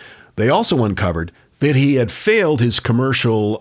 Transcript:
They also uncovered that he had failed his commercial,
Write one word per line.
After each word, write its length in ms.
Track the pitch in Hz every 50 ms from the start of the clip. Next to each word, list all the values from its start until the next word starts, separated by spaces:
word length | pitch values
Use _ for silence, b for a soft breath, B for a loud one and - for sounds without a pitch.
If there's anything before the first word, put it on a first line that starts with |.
| B B B B B B B
They 140 | - 110 127
also 360 | 147 202 233 - - 135 113
uncovered 460 | 104 98 - 104 90 82 82 82 87 b b b b _ -
that 160 | 143 147 147
he 200 | 131 139 139 143
had 160 | 127 120 107
failed 500 | - - - 208 220 226 190 156 151 120
his 180 | 120 120 110 -
commercial, 760 | - - 117 120 131 135 131 - - 120 113 107 107 104 110 -